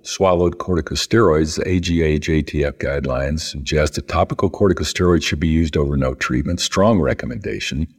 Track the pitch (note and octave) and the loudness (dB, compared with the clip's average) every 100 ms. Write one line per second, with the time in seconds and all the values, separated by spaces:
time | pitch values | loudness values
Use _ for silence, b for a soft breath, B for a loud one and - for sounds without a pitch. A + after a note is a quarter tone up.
0 | - - F#2+ F2 F2 - - F2 - - | -12 0 2 4 2 0 -2 -2 -2 -4
1 | - A2+ G2+ D#2 D#2+ - F#2 F#2 E2 E2+ | 0 4 4 4 2 -2 -2 0 0 2
2 | D#2 D#2 D2+ D#2 D2 D2+ C#2+ - C2+ C#2+ | 2 0 0 0 0 -2 -2 -4 -4 -4
3 | C2+ B1+ C#2 D#2 - D2 C2+ D2+ D2 - | -2 -2 -2 -4 -6 -8 -2 0 0 -2
4 | - E2+ E2+ - F#2+ - G2 F2 F2 - | -4 -2 -2 0 -2 2 2 2 -2 0
5 | F2+ E2+ - D2+ D#2+ D#2+ D#2+ D#2+ C#2+ C#2+ | 4 4 2 -2 2 2 2 0 0 0
6 | C2 C2 - B1+ - F2 - F#2+ G#2 G#2+ | -2 -2 -2 -2 -2 -4 -2 2 4 4
7 | C2+ - - A#2 G#2+ G#1 - C2+ D#2+ | 2 -2 -6 -8 -8 -6 -6 -4 -6